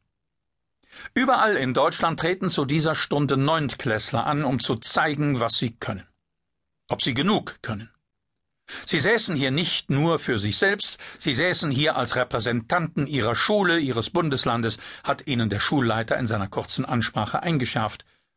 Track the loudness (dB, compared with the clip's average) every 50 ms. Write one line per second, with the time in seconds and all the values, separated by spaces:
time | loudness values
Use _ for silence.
0 | _ _ _ _ _ _ _ _ _ _ _ _ _ _ _ _ _ _ -20 -20
1 | -18 -6 -2 0 2 4 4 4 4 4 2 2 0 0 2 2 2 2 2 2
2 | 0 0 0 0 0 -2 0 0 -2 -2 0 0 0 0 0 2 2 0 0 -2
3 | -2 -2 0 0 2 2 2 2 2 2 2 2 0 -2 -4 -4 -2 -2 -2 0
4 | -2 -2 -2 -2 0 0 0 0 0 0 0 0 0 -2 -2 -2 -2 0 0 2
5 | 2 2 0 0 0 0 0 0 0 0 0 0 -2 -2 -4 -6 -8 -8 -8 -8
6 | -12 -16 _ _ _ _ _ _ _ _ _ _ _ _ _ _ _ -6 -4 -2
7 | -2 0 0 2 2 2 2 2 0 -4 -10 -12 -10 -8 -8 -8 -10 -12 _ _
8 | _ _ _ _ _ _ _ _ _ _ _ _ _ -16 -16 -12 -6 -2 0 2
9 | 4 4 4 4 2 2 0 0 0 0 0 0 0 0 -2 -2 -2 0 2 2
10 | 4 2 2 2 0 0 0 0 0 0 0 2 2 2 2 0 -2 -6 -8 -8
11 | -12 -16 -14 -6 -4 -2 0 2 2 2 2 2 0 0 0 0 2 2 0 0
12 | -2 0 0 -2 -2 0 -2 -2 0 0 0 -2 0 0 0 0 0 -2 -2 -4
13 | -2 -2 0 0 0 0 0 0 2 2 2 4 4 4 4 2 2 0 0 -2
14 | -2 0 0 0 0 0 0 0 0 0 0 2 0 0 -2 -4 -8 -14 -16 -6
15 | -4 -4 -4 -2 -2 -2 0 0 0 0 0 0 0 0 2 2 2 2 2 0
16 | 0 0 -2 -2 0 0 -2 -2 -2 -4 -4 -6 -6 -4 -4 -6 -4 -2 0 0
17 | 0 0 -2 -2 -2 -2 -2 -2 0 0 0 0 0 0 0 0 -2 -2 -4 -8
18 | -12 _ _ _ _ _ _